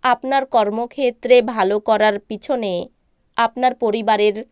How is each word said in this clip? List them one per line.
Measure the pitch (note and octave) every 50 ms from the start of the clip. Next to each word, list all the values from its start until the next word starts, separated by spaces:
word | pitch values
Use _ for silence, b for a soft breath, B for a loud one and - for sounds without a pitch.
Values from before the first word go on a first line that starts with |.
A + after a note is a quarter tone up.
| _
আপনার | B3+ B3 B3 - C4 C4+ C#4 C4+
কর্মক্ষেত্রে | C4 - A#3+ G#3+ G3+ G#3 A3 A#3+ A#3+ - - C#4 B3 A#3 _ - A#3 B3 B3 A#3
ভালো | A3+ A#3+ A3 F#3+ F#3+ G3+ G#3
করার | G#3 - A3 G#3 G#3+ G#3+ G3+ G3+
পিছনে | _ _ A3 G#3 - - C#4+ B3+ A3+ G3+ F3+ F3 - - _ _ _ _ _ _ _ _ _
আপনার | - A#3 A3+ A#3 B3 B3+ B3+ B3
পরিবারের | _ - A3+ G#3 A3+ A3 G#3 G#3+ G#3 G#3 G#3 G3+ G#3+ A#3+ _